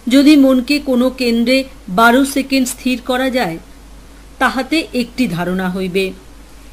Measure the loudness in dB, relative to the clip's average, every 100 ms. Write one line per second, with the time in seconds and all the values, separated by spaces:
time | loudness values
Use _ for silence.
0 | 0 4 6 6 4 2 0 -4 -2 0
1 | 0 -2 -2 0 2 0 -2 -12 -4 2
2 | 4 4 2 -2 -2 -2 -2 -4 -4 -4
3 | -4 -2 -2 -2 -4 -6 -14 -20 -20 -20
4 | -20 -20 -20 -4 -4 -2 -4 -4 -4 -6
5 | -6 -4 -4 -4 -4 -4 -4 -6 -4 -4
6 | -4 -8 -20 -20 -20 -20 -20